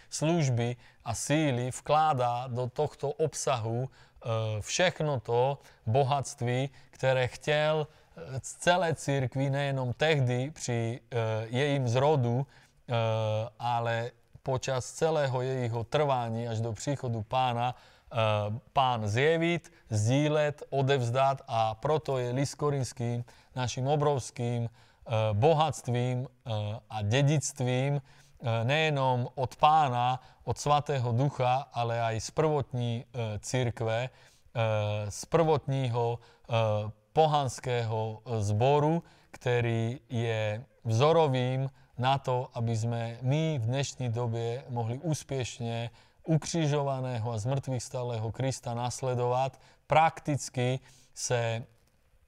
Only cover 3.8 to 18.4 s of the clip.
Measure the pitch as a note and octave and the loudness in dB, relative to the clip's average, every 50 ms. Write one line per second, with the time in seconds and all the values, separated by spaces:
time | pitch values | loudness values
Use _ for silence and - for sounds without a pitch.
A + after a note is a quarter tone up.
3.8 | C3 C3 - - - - _ - - B2 A2+ A2 A2 A2 G#2+ G#2 G2 - - - | -4 -6 -10 -18 -20 -20 _ -12 -6 -4 -2 -2 -2 -2 -4 -6 -6 -6 0 2
4.8 | F3+ F3+ - - D#3+ D3+ C#3+ B2 - - A#2+ A#2+ B2 C3+ C#3+ - - - - _ | 2 2 2 0 -2 -2 -2 -4 -2 0 0 2 2 2 0 -4 -10 -20 -20 _
5.8 | _ A2+ A2 C3+ C#3+ A#2+ C#3+ C#3+ C3+ - - - - B2 B2 B2+ C3+ C#3+ - - | _ 0 2 2 4 4 2 0 -2 -6 -8 -6 -4 -2 0 -2 -2 -4 -6 -14
6.8 | - - - - - C3 C3 C3 B2+ A#2 - - - - D3+ D3+ D3+ D3+ D#3 D#3 | -20 -20 -10 -2 0 2 2 4 2 0 -4 -6 -2 0 2 2 2 2 2 0
7.8 | D3+ - - - - _ _ - - - B2+ C3 - - - - - F3 F3 F3+ | -2 -4 -8 -20 -20 _ _ -16 -14 -10 -10 -10 -10 -10 -14 -2 2 4 4 4
8.8 | F3+ E3 D#3 - - - C#3 C#3 C3 B2 - C3+ C#3 C#3 C3+ C#3+ C#3+ C#3 C#3 C3+ | 4 0 -2 -2 -2 -2 0 0 0 -2 -2 -2 0 0 0 0 -2 -2 -2 -2
9.8 | B2+ B2 A2+ - D3+ D#3 D#3+ C#3+ C3 B2 B2 B2 B2+ D3 D#3+ - - - A#2+ A#2 | -4 -4 -2 0 2 2 4 2 2 2 0 -2 -2 -4 -6 -8 -6 -4 -2 -2
10.8 | A2+ A2+ A#2 C#3 - _ - A#2+ A2+ A2 A2 A2 A2+ A2+ B2 B2 C#3+ D3 C#3+ C#3 | -2 -4 -4 -8 -10 _ -4 -4 -2 -2 -2 -4 -6 -4 -2 -2 0 0 0 0
11.8 | C3 A#2+ A2+ C3 C3 D3 D#3 C#3 A#2+ A#2+ A#2+ B2+ C#3 - _ - - _ _ _ | 0 0 2 2 4 4 4 4 2 2 0 0 -2 -4 _ -20 -20 _ _ _
12.8 | _ - A#2+ A#2 A2+ A2+ A2 A2 A2 G#2+ G#2+ G#2+ A2 A#2+ - _ A#2+ A#2+ A#2+ A#2+ | _ -4 -2 0 0 0 0 0 0 -2 -2 -2 -4 -6 -8 _ -4 -2 -2 0
13.8 | A#2 A#2 A#2 A2+ A#2 B2 - _ _ _ _ - _ - C3 B2+ - - C3+ B2+ | 0 0 -2 -2 -4 -6 -10 _ _ _ _ -12 _ -4 -4 -2 -2 -2 -4 -4
14.8 | A#2 - - - E3 D#3+ D#3+ D3+ C#3+ C3+ B2+ B2+ B2+ C3 C3 C3 B2 A#2 A2+ A#2+ | -4 -6 -4 0 0 2 2 2 2 0 0 -2 -2 -2 -2 -2 -2 -2 -2 -4
15.8 | A2+ - - D3+ D3+ C#3+ C3+ B2 A#2+ A#2 A2+ A2+ A#2+ A#2 A2+ A2 A2+ A#2 A2 - | -4 -2 0 2 2 2 2 0 0 -2 -4 -4 -4 -4 -4 -4 -4 -4 -4 -6
16.8 | - D3 C#3+ B2+ - B2 A#2 A2+ G#2+ - - C3 B2+ B2+ A#2+ A#2 A#2+ B2 B2 - | -4 -4 -4 -4 -4 -4 -4 -4 -4 -2 -2 0 0 0 0 0 -2 -2 -4 -6
17.8 | - - - - _ - - A#2 A2 G#2+ G#2+ G#2 | -14 -20 -20 -20 _ -8 -2 0 2 2 2 2